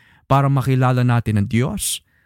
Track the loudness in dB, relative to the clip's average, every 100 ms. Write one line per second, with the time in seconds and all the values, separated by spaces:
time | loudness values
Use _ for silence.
0 | _ _ 0 2 2 0 0 0 0 2
1 | 2 0 0 0 0 -2 -2 -4 -6 -8
2 | -12 _